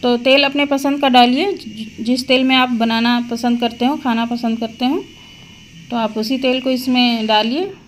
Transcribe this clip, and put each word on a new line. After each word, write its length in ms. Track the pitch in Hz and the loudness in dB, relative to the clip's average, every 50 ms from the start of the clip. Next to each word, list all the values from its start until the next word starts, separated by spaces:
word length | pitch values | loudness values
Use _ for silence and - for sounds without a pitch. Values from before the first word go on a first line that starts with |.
| - | 0
तो 140 | 247 240 240 | 0 0 0
तेल 260 | 240 262 262 277 285 | 2 4 4 4 4
अपने 220 | 277 277 285 285 | 2 0 -2 0
पसंद 360 | 285 285 277 277 277 277 285 | 0 0 0 0 0 -2 2
का 80 | 285 269 | 0 4
डालिए, 440 | 247 247 247 247 247 269 349 403 381 | 6 6 6 6 4 2 0 -2 -4
जि-, 500 | - - 226 214 214 220 - - - 233 | -6 -8 -14 -14 -14 -14 -14 -12 -10 -2
जिस 240 | 220 247 254 254 - | -2 -2 -2 0 0
तेल 160 | 262 254 262 | 0 2 2
में 120 | 262 262 | 2 4
आप 140 | 254 254 247 | 2 2 2
बनाना 580 | 247 226 226 233 226 226 233 240 240 240 240 240 | 2 0 0 0 0 0 0 2 0 0 -2 -4
पसंद 280 | 233 233 - 247 240 240 | -6 -4 -2 0 0 0
करते 260 | 233 233 226 - 240 | 0 -4 -2 0 -2
हो, 120 | 254 294 302 | -2 -2 -2
खाना 280 | 294 269 233 226 233 | -2 -2 -2 -2 -2
पसंद 340 | 233 240 233 240 233 226 226 | -2 -4 -4 -2 -4 -4 -2
करते 260 | 226 220 226 - 247 | -4 -8 -6 -4 -2
हो, 180 | 254 285 370 403 - - - - - - - - - - - - - - - - - | -2 -2 -2 -4 -8 -16 -20 -20 -20 -20 -20 -20 -20 -20 -20 -20 -20 -20 -20 -14 -8
तो 60 | 240 240 | -4 -4
आप 200 | 226 214 220 220 | -4 -2 -2 -4
उसी 200 | 220 220 269 262 | -2 -2 -2 0
तेल 240 | 262 262 254 262 | 0 0 0 0
को 80 | 254 262 | 0 -2
इसमें 580 | 262 247 254 - 254 247 247 240 233 226 214 220 | -2 -2 0 0 2 2 2 2 0 -2 0 2
डालिए। 460 | 220 214 214 226 247 294 370 403 - - - | 2 2 2 2 -2 -2 -4 -6 -8 -14 -20